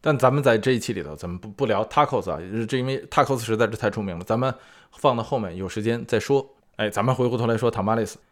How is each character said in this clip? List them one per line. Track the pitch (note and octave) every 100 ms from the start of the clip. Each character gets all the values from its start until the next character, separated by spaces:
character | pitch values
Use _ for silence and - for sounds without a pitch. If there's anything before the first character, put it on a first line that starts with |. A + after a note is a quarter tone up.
但 | D#3 C#3+
咱 | C3
们 | C#3+
在 | C3+ A2+
这 | C3
一 | B2
期 | -
里 | G2
头， | D2+ D2+
咱 | F2
们 | F2
不， | G#2+
不 | G2
聊 | C3 G2+ A2
tacos | - D3 A#2+ F#2
啊， | D2 F#2 A2 A2+
是 | C3
因 |
为 | C3 C3+ -
tacos | - C#3 C3
实 | A2+ A2
在 |
是 | A2+
太 | - A2
出 | G#2
名 | G2+ E2+
了， |
咱 | F2+ -
们 | C3 A#2+ - - _
放 | - C#3+ A#2
到 |
后 | A2+ C3+
面 | G2 F2
有 | F#2+
时 | -
间 | G#2+ A#2
再 | - A2
说。 | - C#3 C3+ _ _ -
哎， | G#2+
咱 | G2+
们 | A#2
回 | B2+ B2
过 | A#2
头 | A#2
来 | A2+
说 | A#2+
tamales。 | G#2+ G2 A2+ G#2 - _